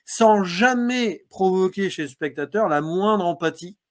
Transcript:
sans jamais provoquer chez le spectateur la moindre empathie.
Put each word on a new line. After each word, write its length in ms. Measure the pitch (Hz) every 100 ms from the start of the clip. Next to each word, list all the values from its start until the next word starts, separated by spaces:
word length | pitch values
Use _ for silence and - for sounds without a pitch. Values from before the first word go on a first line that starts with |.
| -
sans 360 | - 226 208
jamais 840 | 185 175 247 247 240 247 233 160 _
provoquer 600 | - 190 185 185 190 190
chez 140 | 175
le 40 | 147
spectateur 640 | 131 151 135 143 202 208
la 100 | 147
moindre 460 | 156 175 208 214 175
empathie. 500 | 156 165 - 175 202 _